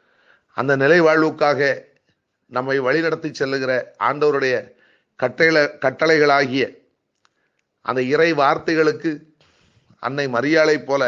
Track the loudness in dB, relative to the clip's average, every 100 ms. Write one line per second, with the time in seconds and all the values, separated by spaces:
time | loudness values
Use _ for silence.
0 | _ _ _ _ _ -6 -2 2 4 4
1 | 4 4 0 0 0 0 -2 -4 -10 _
2 | _ _ _ _ _ -6 -4 -2 0 0
3 | -2 -4 -6 -6 -4 -4 -2 -4 -6 -4
4 | -4 0 0 0 0 -2 -6 _ _ _
5 | _ -6 -4 0 2 2 0 -2 -4 0
6 | 2 4 4 2 0 -2 -4 -6 _ _
7 | _ _ _ _ _ _ _ _ -6 -4
8 | -2 0 0 2 0 0 -2 0 0 -2
9 | -4 -8 -12 _ _ _ _ _ _ _
10 | -8 -4 -4 -2 2 2 2 0 -2 -2